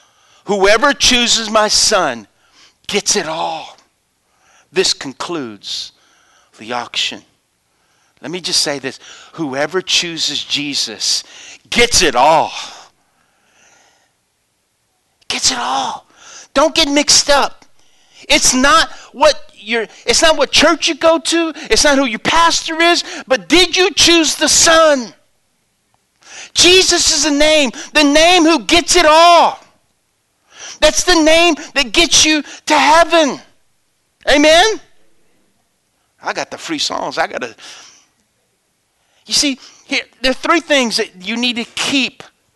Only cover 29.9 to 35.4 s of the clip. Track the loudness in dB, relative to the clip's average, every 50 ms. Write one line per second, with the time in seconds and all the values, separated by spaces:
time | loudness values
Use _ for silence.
29.9 | _ _ _ _ _ _ _ _ _ _ _ _ _ -20 -20 -20 -4 0 0 0
30.9 | 0 0 0 2 2 2 4 4 4 4 4 2 0 -2 -6 -6 -6 -4 -4 -2
31.9 | 0 0 0 2 2 2 2 2 0 0 -2 -6 -14 -14 -4 -2 0 2 4 4
32.9 | 4 4 4 4 2 2 2 2 -2 -6 -12 _ _ _ _ _ _ _ _ _
33.9 | _ _ _ _ _ _ _ 0 2 4 4 4 4 4 4 2 0 -4 -10 _
34.9 | _ _ _ _ _ _ _ _ _ _